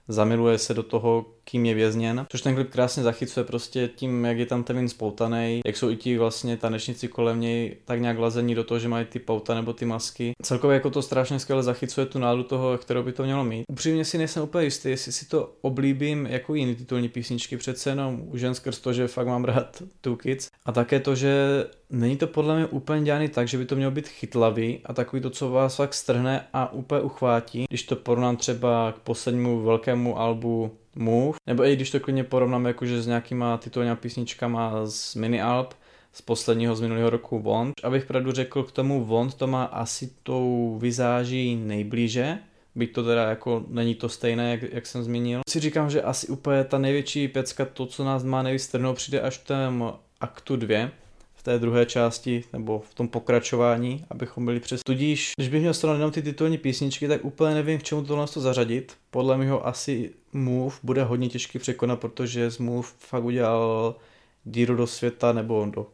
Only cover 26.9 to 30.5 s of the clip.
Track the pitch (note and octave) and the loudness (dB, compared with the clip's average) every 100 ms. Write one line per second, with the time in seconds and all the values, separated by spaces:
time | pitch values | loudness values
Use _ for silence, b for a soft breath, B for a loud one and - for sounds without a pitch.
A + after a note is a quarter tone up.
26.9 | C#3+ C3+ - B2+ A#2 A#2 A#2+ B2+ A#2+ - | -2 -2 0 2 2 0 -6 -4 -4 -4
27.9 | B2 - A#2+ B2 A#2+ - A#2+ B2 A#2 A2+ | -4 0 2 2 0 -2 0 2 2 0
28.9 | A2 - A#2 B2+ B2 B2 A#2 A2 A2+ B2+ | -4 -6 -4 0 0 2 2 4 2 2
29.9 | B2 A#2+ G#2 A2+ A2+ A#2 | 0 0 0 0 0 0